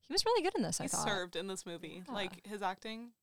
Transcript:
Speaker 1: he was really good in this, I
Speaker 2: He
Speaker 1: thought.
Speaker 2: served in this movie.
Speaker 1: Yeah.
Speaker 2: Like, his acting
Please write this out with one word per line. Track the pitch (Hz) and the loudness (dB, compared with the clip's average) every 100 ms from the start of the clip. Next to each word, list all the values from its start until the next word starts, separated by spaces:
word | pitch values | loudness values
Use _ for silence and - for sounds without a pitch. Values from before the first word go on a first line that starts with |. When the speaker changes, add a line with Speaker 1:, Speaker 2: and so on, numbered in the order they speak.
| _ | _
Speaker 1:
he | |
was | 339 | 2
really | - 466 | 6 6
good | 339 | 4
in | 392 | 2
this, | 175 170 | 0 0
I | |
Speaker 2:
He | - | 0
Speaker 1:
thought. | - - | 0 2
Speaker 2:
served | 202 180 170 | 2 0 -4
in | 190 | -4
this | 190 - | -6 -6
movie. | 170 156 160 185 | -8 -8 -10 -6
Speaker 1:
Yeah. | |
Speaker 2:
Like, | 226 185 180 202 | -4 -4 -6 -10
his | 214 | -4
acting | 196 190 220 220 240 233 | -4 -4 -8 -10 -12 _